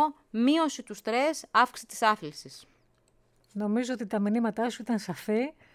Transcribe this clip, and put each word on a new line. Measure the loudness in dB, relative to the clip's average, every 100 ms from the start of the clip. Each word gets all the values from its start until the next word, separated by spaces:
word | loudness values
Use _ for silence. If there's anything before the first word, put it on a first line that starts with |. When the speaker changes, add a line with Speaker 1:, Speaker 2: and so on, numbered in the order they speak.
| 2 0 _
Speaker 1:
μείωση | 0 4 4 2 -2
του | -10
στρες, | -8 -2 0 0 -2 0
αύξηση | 4 4 0 -16
της | 0
άθλησης. | 2 2 -4 -14 -18 -20 -20 _ _ _ _ _ _ _ _
Speaker 2:
Νομίζω | -6 -2 0 -2
ότι | -4 -4
τα | -2
μηνύματά | 0 2 0 0 -2
σου | -4
ήταν | -4 -2
σαφή | -2 -8 -2 -2 -2 -6 _